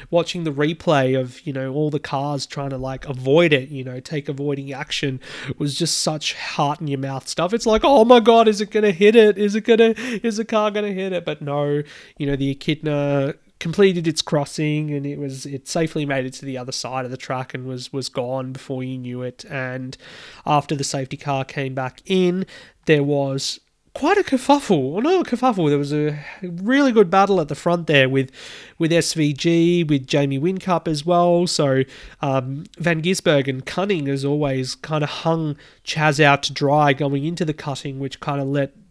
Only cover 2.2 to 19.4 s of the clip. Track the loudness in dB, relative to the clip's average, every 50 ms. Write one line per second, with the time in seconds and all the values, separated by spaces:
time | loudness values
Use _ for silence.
2.2 | -4 -2 -4 -6 -6 -8 -8 -8 -8 -6 -6 -6 -6 -8 -8 -8 -10 -10 -8 -4
3.2 | 2 4 6 6 6 6 4 2 0 -4 -10 -10 -10 -10 -10 -12 -10 -8 -8 -8
4.2 | -6 -6 -8 -6 -4 -4 -4 -6 -6 -10 -10 -12 -10 -8 -6 -4 -4 -4 -4 -6
5.2 | -10 -14 -14 -12 -10 -10 -6 -4 -4 -4 -2 -2 -2 -2 -2 -2 -2 -2 -4 -4
6.2 | -4 -6 -6 -6 -8 -8 -2 0 0 0 0 -2 -4 -4 -4 -4 -4 -6 -6 -8
7.2 | -8 -8 -4 -2 -2 -2 0 0 2 2 2 4 6 6 8 8 8 8 8 8
8.2 | 8 8 8 8 8 6 4 0 -2 -2 0 2 2 2 4 6 6 6 8 8
9.2 | 8 6 6 4 0 0 0 0 2 4 4 6 6 4 4 0 -4 -6 -6 -4
10.2 | -4 -4 -2 -4 -4 -2 0 0 0 0 -2 -2 -4 -4 -4 -4 -4 -4 -4 -4
11.2 | -4 -6 -8 -6 -6 -4 -2 -2 0 0 0 -2 -2 -6 -12 -20 -20 -16 -10 -6
12.2 | -4 -2 0 0 0 -2 -2 -4 -2 -4 -4 -2 -2 -2 -2 0 0 0 0 0
13.2 | 0 -2 -4 _ _ _ _ -8 -6 -4 2 4 4 4 4 2 0 -2 -2 -2
14.2 | -4 -2 0 -2 -2 -2 -4 -4 -2 -2 -2 -2 -2 -4 -4 -4 -6 -6 -6 -6
15.2 | -8 -8 -8 -10 -12 -10 -10 -10 -8 -6 -2 -2 -2 -2 -2 -4 -4 -2 -2 -2
16.2 | -4 -6 -8 -10 -10 -10 -8 -8 -8 -8 -8 -8 -6 -6 -4 -6 -6 -6 -8 -10
17.2 | -8 -6 -6 -6 -6 -6 -8 -10 -8 -8 -8 -10 -10 -8 -6 -6 -6 -6 -6 -6
18.2 | -4 -4 -4 -6 -6 -6 -10 -10 -8 -8 -6 -6 -6 -6 -8 -8 -8 -8 -8 -8
19.2 | -8 -8 -10 -12